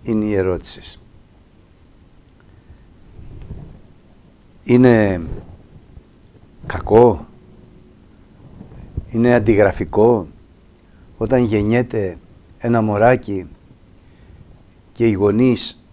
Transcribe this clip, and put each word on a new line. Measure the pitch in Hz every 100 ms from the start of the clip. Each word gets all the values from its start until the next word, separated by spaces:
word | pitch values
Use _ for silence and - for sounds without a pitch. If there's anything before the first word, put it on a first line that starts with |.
είναι | - 110 107
η |
ερώτηση. | 101 92 87 - - - - - - _ _ _ _ _ _ _ - - - _ _ - - - - - - - - - - - - - - - - _ - _ _ _ -
Είναι | - 123 127 113 104 90 80 - - - - - - - _ _ - _ - - -
κακό; | - - 110 120 82 - - - - - - - - - - - - - - - - - - -
Είναι | 113 120
αντιγραφικό; | 120 110 104 101 - 95 107 113 117 82 - - - - _ _ - - -
Όταν | 113 127
γεννιέται | 120 107 104 117 123 113 95 80 - - _ -
ένα | 120 117
μωράκι | 110 104 113 127 - 98 82 - _ - - - - - - - - - _ _ _
και | - 117
οι |
γονείς | 98 101 107 127 117 - - _